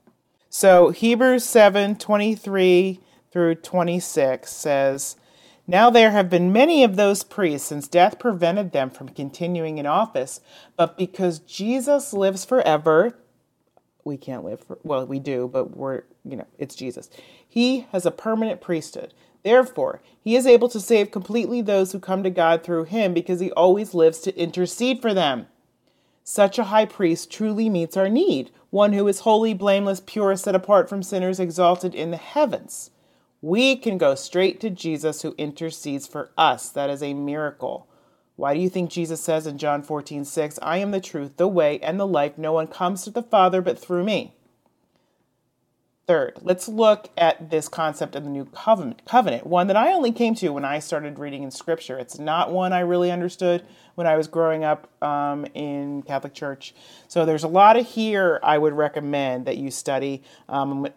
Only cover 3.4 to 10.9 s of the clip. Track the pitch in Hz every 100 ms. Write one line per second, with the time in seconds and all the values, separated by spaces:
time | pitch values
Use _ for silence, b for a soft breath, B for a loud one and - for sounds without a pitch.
3.4 | 170 165 - 180 175 175 - 156 135 127
4.4 | - - 156 139 139 135 - - b b
5.4 | b b b 180 240 233 220 208 180 175
6.4 | 180 208 302 320 240 190 202 202 - -
7.4 | 180 143 - 147 - 170 190 - 240 185
8.4 | 170 196 185 143 131 - 131 - 139 -
9.4 | 175 175 160 156 143 170 220 139 135 -
10.4 | _ B B - 165